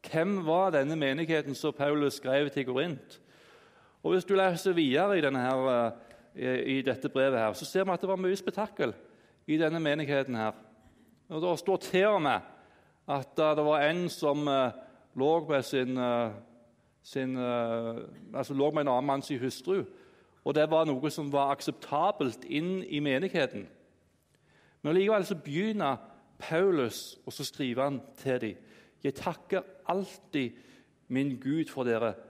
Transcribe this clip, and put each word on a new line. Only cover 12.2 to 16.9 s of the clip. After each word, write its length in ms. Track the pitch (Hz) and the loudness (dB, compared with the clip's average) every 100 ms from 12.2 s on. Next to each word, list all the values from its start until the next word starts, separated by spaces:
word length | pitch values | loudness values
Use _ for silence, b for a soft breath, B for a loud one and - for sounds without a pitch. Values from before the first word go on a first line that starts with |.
med 180 | 147 107 - B B B B B - | 2 0 -2 B B B B B -4
at, 300 | 139 127 - | -4 -4 0
eh, 160 | 156 151 | 2 4
det 60 | |
var 180 | 151 151 | 2 4
en 260 | 147 175 175 | 2 2 -4
som, 400 | - 151 147 147 | -2 0 0 0
eh, 220 | 135 127 - B B B 123 | 2 0 -2 B B B -2
lå 320 | 139 165 151 | 2 2 2
med 160 | 143 | -2
sin, 340 | 127 139 127 127 | 0 -2 0 -2
eh, 320 | 123 120 113 104 - - _ b b | 0 0 -2 -6 -16 -20 _ b b